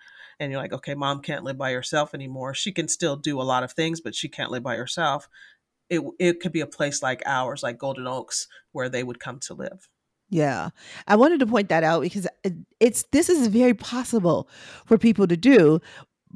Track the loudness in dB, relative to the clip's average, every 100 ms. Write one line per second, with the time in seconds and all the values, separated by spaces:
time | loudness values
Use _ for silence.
0 | -20 -20 -20 -10 -8 -6 -8 -8 -8 -4
1 | -4 -4 -6 -8 -8 -6 -4 -6 -2 -2
2 | -2 -6 -12 -10 -8 -6 -6 -4 -4 -2
3 | -2 -2 -4 -2 0 0 -2 -4 -4 -4
4 | -8 -10 -10 -8 -8 -6 -6 -6 -6 -2
5 | -2 -2 -6 _ -20 _ _ _ -6 -4
6 | -4 0 0 0 -2 -4 -6 -4 -4 -2
7 | -4 -4 -2 -2 -4 -6 -8 -6 -8 -6
8 | -6 -8 -6 -8 -10 -16 _ -8 -6 -4
9 | -6 -8 -12 -12 -14 -12 -12 -12 _ _
10 | _ _ _ 0 0 -2 -6 -12 -18 -12
11 | 2 6 6 4 2 0 2 2 2 2
12 | 0 -4 -6 -6 -8 -8 -12 2 2 4
13 | 0 2 4 4 4 4 4 2 -2 -6
14 | -2 0 2 2 -2 -14 -20 -14 2 4
15 | 6 4 2 4 6 8 8 6 0 -16
16 | -20 _ _